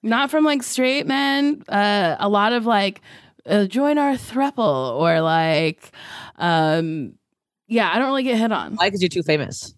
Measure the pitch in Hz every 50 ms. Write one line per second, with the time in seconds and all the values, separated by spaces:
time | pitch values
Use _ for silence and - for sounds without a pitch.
0 | - 220 226 233 277 277 - 311 311 302 294 277 240 - - - 254 254 262 277
1 | - - 269 269 277 277 277 277 285 285 302 - - - - 202 202 208 202 202
2 | 190 165 151 - - 208 208 202 202 220 240 240 226 233 233 202 196 196 208 -
3 | _ - - - - - _ _ _ - 180 208 202 190 196 240 277 285 294 294
4 | 285 285 269 247 - - 226 254 269 277 285 - 233 196 143 131 131 127 117 131
5 | 160 170 165 165 160 160 160 160 160 160 160 151 160 160 160 _ - - _ -
6 | - - - - - - - - - 175 170 165 160 156 156 165 165 160 156 160
7 | 139 104 - _ _ _ _ _ _ _ _ _ _ _ 220 233 214 175 165 214
8 | 262 269 269 269 262 262 240 220 220 226 220 156 - 76 - 220 175 196 196 202
9 | 180 180 - 180 165 - 156 151 139 - - - - - -